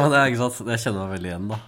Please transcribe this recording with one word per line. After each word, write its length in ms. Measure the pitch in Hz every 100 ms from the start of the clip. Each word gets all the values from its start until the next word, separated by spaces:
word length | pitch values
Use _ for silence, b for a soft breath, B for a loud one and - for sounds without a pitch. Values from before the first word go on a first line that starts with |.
men 80 | 147
det 80 | 143
er, 120 | 135
ikke 200 | 120 123
sant? 180 | 120 110
Jeg 100 | 117
kjenner 300 | 120 101 95
meg 100 | 95
veldig 100 | 90
igjen, 160 | 87 101
da. 100 | 107